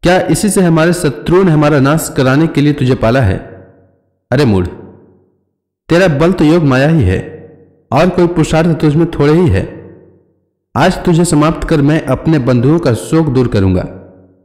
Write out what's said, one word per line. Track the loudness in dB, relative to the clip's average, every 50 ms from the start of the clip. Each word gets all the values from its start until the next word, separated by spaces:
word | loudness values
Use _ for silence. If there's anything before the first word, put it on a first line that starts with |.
क्या | 0 0 0 0
इसी | 0 -2 -2 -2 -2 -2
से | 0 0
हमारे | 2 2 2 2 2 0 0
शत्रुओं | -2 -2 -4 -4 -4 -4 0 0 2 2
ने | 2
हमारा | 2 2 2 2 2 2
नाश | 2 2 0 -2 -4 -6 -4
कराने | -2 0 0 2 0 0
के | 0 0 0
लिए | 0 0 0
तुझे | 0 0 -2 0
पाला | 0 0 0 0 2
है? | 0 0 -2 -4 -8 -14 -20 -20 -20 -20 -20 _ _ _ _ _ _ _ _ _ _ _
अरे | -2 0 2
मूढ़, | 2 2 0 -2 -4 -6 -12 -20 -20 -20 -20 -20 _ _ _ _ _ _ _ _ _ _ _ _ _ _ _ _ -2
तेरा | 0 2 2
बल | 2 2 0 0 0
तो | 2 2 2
योग | 2 4 4 2
माया | 2 2 2 2
ही | 2 2 2 2
है | 2 0 -2 -4 -10 -16 -18 -20 -20 -20 -20 -20 _ _ _ _ _
और | 0 0 2 2
कोई | 2 0 0
पुरुषार्थ | 0 0 -2 -2 0 0 0 0 0 0 0
तुझ | 0 0 2
में | 2 0 -2
थोड़े | 0 0 0 2 2
ही | 2 2
है। | 2 0 0 -2 -6 -12 -18 -20 -20 -20 -20 -20 _ _ _ _ _ _ _ _ _ _ _ _ _ _
आज | 0 0 0 0 0 -2
तुझे | 0 2 2 2
समाप्त | 2 2 0 0 0 -2 -4 -4
कर | -2 0 0
मैं | 2 2 0 0 -2
अपने | -4 -6 -2 0 0 0 0
बंधुओं | 0 0 0 2 2 2 0 2
का | 0 0 -2
शोक | -2 -4 -2 0 0 0
दूर | 2 0 0 0
करूंगा। | 0 0 0 0 2 0 0 -2 -6 -12 -16 -20 -20 -20 -20 -20 _ _ _ _